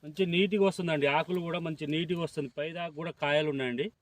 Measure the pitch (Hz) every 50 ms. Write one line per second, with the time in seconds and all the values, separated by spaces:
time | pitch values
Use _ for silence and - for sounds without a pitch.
0 | - 147 156 - 190 175 170 175 196 196 196 208 196 196 180 - 175 165 160 147
1 | 139 139 143 156 165 170 180 180 170 170 165 175 170 165 160 143 156 143 151 160
2 | 170 160 180 170 165 151 - 160 143 131 - - 147 160 165 175 170 170 147 143
3 | 165 170 151 _ 160 143 147 151 156 151 143 139 131 127 123 120 151 220 _ _